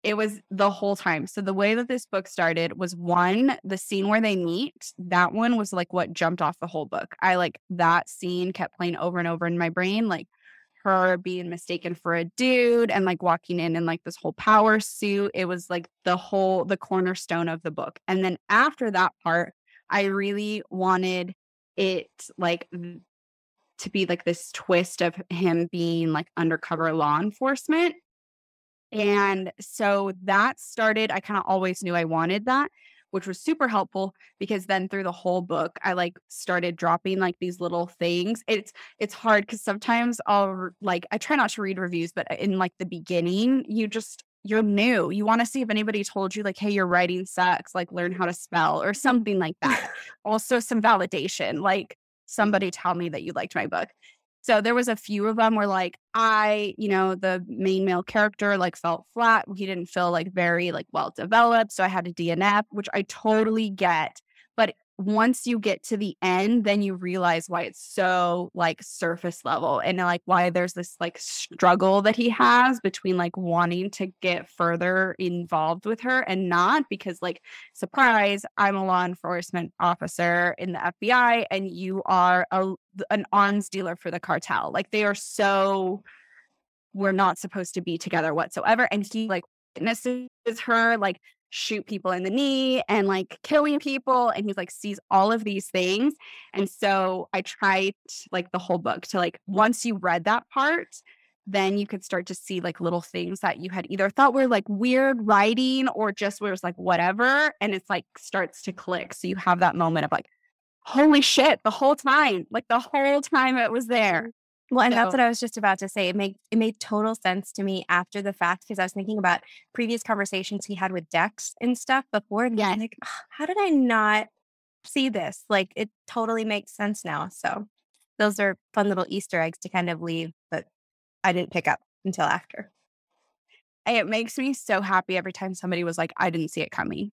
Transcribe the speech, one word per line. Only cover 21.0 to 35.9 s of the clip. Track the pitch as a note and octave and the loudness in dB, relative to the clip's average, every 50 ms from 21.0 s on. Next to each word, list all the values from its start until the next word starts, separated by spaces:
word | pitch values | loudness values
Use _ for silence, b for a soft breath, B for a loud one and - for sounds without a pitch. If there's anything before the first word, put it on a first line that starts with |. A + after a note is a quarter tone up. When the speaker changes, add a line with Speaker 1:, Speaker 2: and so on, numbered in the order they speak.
| F#3 F#3 F#3 F3+ F3 F3+ F#3 _ _ _ _ _ _ _ _ | 2 0 -2 -2 -4 -6 -10 _ _ _ _ _ _ _ _
Speaker 1:
it, | - G3 F#3+ F#3 E3+ - _ _ - - - - | 0 0 0 0 -2 -6 _ _ -20 -20 -20 -6
like, | - F3+ E3+ F3 F3 - _ | -2 0 0 0 -2 -6 _
th-, | - F3 F3 F3 F3 E3+ F3+ _ _ _ _ _ _ _ _ _ _ _ _ _ _ - | -12 -12 -12 -12 -14 -18 _ _ _ _ _ _ _ _ _ _ _ _ _ _ _ -14
to | - G3 | -14 -4
be, | - G3 F#3+ | -2 -2 0
like, | E3+ F3 F3 - | 0 -2 -2 0
this | E3+ E3+ - - - - | -4 -4 -4 -8 -14 -14
twist | - - - F#3 E3+ F3+ - - - | -10 0 2 2 2 2 0 -4 -2
of | F3 E3+ - F3+ F3 _ | -2 -2 -2 -6 -10 _
him | F3+ E3+ F#3+ F3 E3 E3+ E3+ E3+ | -4 0 2 2 2 2 0 -2
being, | - F3 E3+ E3+ E3+ E3 E3 D#3+ D#3 | -2 -2 -2 0 0 0 0 0 0
like, | D3+ E3+ _ _ | -2 -4 _ _
undercover | E3+ E3 E3 E3 D#3 - - E3+ D#3+ E3 D#3+ D#3 | -2 0 0 0 -2 -4 -6 -2 0 0 0 2
law | D#3+ D3 D3 D3 D#3 | 2 2 2 2 2
enforcement. | F#3+ G#3+ G3+ - C4 C4 C#4 C4 - - D#4 E4 F4 E4+ D4+ - _ _ _ _ _ _ _ _ _ _ _ _ _ _ _ _ _ _ | 0 -2 -2 -2 0 0 0 -2 0 0 2 2 2 0 0 -6 _ _ _ _ _ _ _ _ _ _ _ _ _ _ _ _ _ _
And | - G#3+ G#3 G3+ G3+ G3+ G3+ G3 G3 F#3+ F#3 F3+ - - | -4 0 2 4 4 4 4 2 0 -2 -4 -8 -10 -14
so | G3+ - - - A3 G3+ G3+ G3+ G3 G3 F#3+ F#3 F#3 | -18 -16 -6 0 2 2 2 2 0 -2 -6 -6 -2
that | G3 G3 G3+ G#3+ C4 - - | 2 4 4 4 2 0 -6
started, | - - - - A3 A3 G#3+ A3 A3 G#3+ | -16 -12 -4 0 2 2 2 2 0 0
I | - A#3 | -2 -4
kinda | - - G#3 F#3+ - | -4 -2 -4 -2 0
always | - F#3+ F#3+ F#3 F#3 F3+ - G3+ | 0 0 0 0 -2 -2 -4 -4
knew | F3 F3 | -2 0
I | F3 E3 | 0 0
wanted | D#3+ E3 D#3+ E3 F3 F#3+ G#3 G#3+ | 2 0 0 2 0 0 -2 0
that, | B3+ B3+ C#4 C#4+ - b b b b b b b b | 0 0 0 0 -2 b b b b b b b b
which | - F#3+ - | -6 -6 -6
was | F#3+ F#3 - | -6 -10 -4
super | - D#4 D#4+ D#4 C#4+ | -2 -2 0 0 0
helpful | A#3+ A3 G3+ F#3+ - _ F#3+ F#3+ G3 b b b b b _ | 0 2 0 -2 -2 _ -4 -4 -4 b b b b b _
because | G3 - A3 G3 F#3 | -4 -4 -4 -4 0
then | G3 F#3+ F#3+ F#3 F#3+ | 0 -2 0 0 -4
through | G3 G3 F#3+ | -4 -4 -4
the | F3 | -4
whole | F3 - - F#3 F3+ F#3 | -6 -4 -2 -2 -2 -2
book, | F3+ F3+ E3+ D#3 D#3 D#3+ _ - - | -2 -2 -2 -2 -2 -4 _ -6 -4
I, | F#3+ | -2